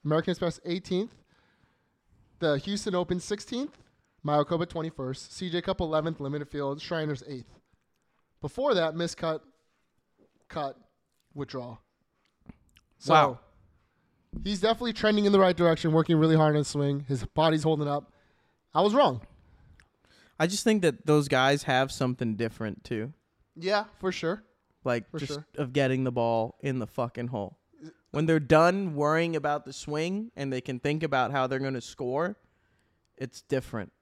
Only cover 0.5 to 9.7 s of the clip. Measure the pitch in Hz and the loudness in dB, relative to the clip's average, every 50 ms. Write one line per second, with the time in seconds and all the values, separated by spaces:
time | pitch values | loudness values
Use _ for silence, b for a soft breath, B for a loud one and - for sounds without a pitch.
0.5 | 160 - _ 175 170 190 - - 180 180 214 240 - _ _ _ _ _ _ _ | -4 -6 _ -6 -6 -6 -4 -4 -4 -4 -4 -6 -10 _ _ _ _ _ _ _
1.5 | _ _ _ _ _ _ _ _ _ _ _ _ _ _ _ _ _ _ 170 156 | _ _ _ _ _ _ _ _ _ _ _ _ _ _ _ _ _ _ 0 0
2.5 | 147 135 - 196 202 202 - 220 180 180 175 - 180 180 - - 208 208 - - | 0 0 -2 -4 -4 -4 -2 -2 -2 -2 0 0 -4 -4 -4 -6 -8 -8 -6 -8
3.5 | 247 240 277 302 - _ - _ _ _ _ _ _ _ - 147 147 147 147 - | -6 -6 -6 -6 -10 _ -20 _ _ _ _ _ _ _ -2 2 2 2 2 2
4.5 | 175 160 175 170 - 165 156 165 - - 135 127 131 - - - - - 190 175 | 0 -2 -2 -4 -4 -6 -6 -6 -6 -6 -6 -6 -6 -8 -12 -18 -12 -10 -8 -4
5.5 | 160 175 170 190 185 - 180 156 160 156 156 165 160 - 143 139 143 147 147 - | -4 -4 -2 -4 -4 -2 -2 0 0 0 0 -2 -6 -6 -6 -6 -6 -6 -8 -6
6.5 | - 143 143 139 143 151 - - 175 160 151 151 147 120 - 123 143 127 - _ | -6 -4 -4 -4 -4 -6 -6 -6 -4 -4 -2 -4 -4 -6 -8 -12 -14 -14 -14 _
7.5 | - _ _ _ _ _ _ _ _ _ _ _ _ _ _ _ _ _ - 147 | -20 _ _ _ _ _ _ _ _ _ _ _ _ _ _ _ _ _ -12 -10
8.5 | - - 262 294 240 180 165 160 156 165 170 165 - - - 165 160 151 _ - | -6 -2 0 2 2 2 2 0 0 -2 -4 -4 -4 -4 -4 -4 -4 -4 _ -16
9.5 | _ _ _ _ | _ _ _ _